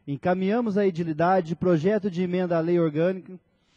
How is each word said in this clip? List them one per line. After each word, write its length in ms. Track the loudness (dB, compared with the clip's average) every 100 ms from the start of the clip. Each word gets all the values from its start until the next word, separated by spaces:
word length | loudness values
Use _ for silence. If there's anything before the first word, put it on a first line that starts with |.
| -8
encaminhamos 720 | -4 0 0 0 0 0 0
à 80 | 0
edilidade 680 | 0 -4 0 2 2 0
projeto 560 | -2 2 2 2 0 -2
de 120 | -4
emenda 340 | -2 -2 0 0
à 40 |
lei 200 | 2 2
orgânica 580 | 2 0 -2 -2 -10 -20 _ _ _